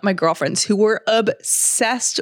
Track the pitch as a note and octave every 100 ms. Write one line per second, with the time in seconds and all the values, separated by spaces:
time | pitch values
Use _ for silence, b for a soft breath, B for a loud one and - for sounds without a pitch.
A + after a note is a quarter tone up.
0 | G3+ F#3 E3 D#3+ C#3+ F#3 - G3+ G#3+ A3
1 | - A3+ G#3+ - - - - - A3+ B3
2 | - -